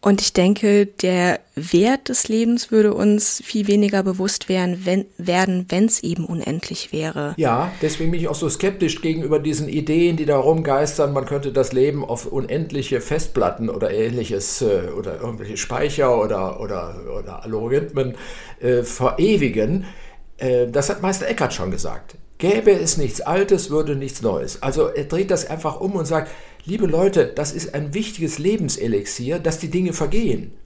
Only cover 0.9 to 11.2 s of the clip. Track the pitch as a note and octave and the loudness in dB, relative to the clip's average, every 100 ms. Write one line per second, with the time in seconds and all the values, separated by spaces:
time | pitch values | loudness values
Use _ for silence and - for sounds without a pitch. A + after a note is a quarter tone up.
0.9 | - F#3 F#3 F3 - _ - E3 F3 G#3+ | 0 0 2 2 2 _ -10 2 4 4
1.9 | C4+ - B3 - A3 A#3 A#3+ - A3 G#3+ | 2 0 -4 0 2 2 2 2 4 4
2.9 | G3+ G3+ G#3 - - - G#3+ G3+ G3+ G3+ | 4 4 4 2 -4 -4 -2 2 4 4
3.9 | G3+ G3 F#3 F#3+ - - F#3 F3+ F3+ F#3 | 2 0 0 -2 -2 -2 0 0 -2 0
4.9 | F#3 G3 _ F3 F3 F#3+ F3+ F3+ F3 A3 | 0 -2 _ -2 2 2 0 0 2 2
5.9 | - - E3+ D#3+ E3+ - D#3+ - - - | 2 -2 -4 -2 -4 -4 -4 -6 -10 -6
6.9 | D3+ D#3 D3+ D3 E3 D3 A#2+ E3+ - D#3+ | -4 -4 -4 -6 -2 0 2 -2 -2 -4
7.9 | D#3+ E3 E3+ E3 D3 D#3+ - F#3 G3 E3 | 0 0 2 -2 -2 -2 0 -2 0 -2
8.9 | - E3 D#3+ C#3+ D3+ D3 D3 D3 D3+ C#3+ | 0 -2 -2 0 0 0 -2 -2 -4 0
9.9 | D#3 F3 E3 D3 C#3+ C3 D#3+ C#3+ C#3 D3 | 4 4 2 2 2 4 2 2 0 0
10.9 | - C#3+ C#3 | 0 0 0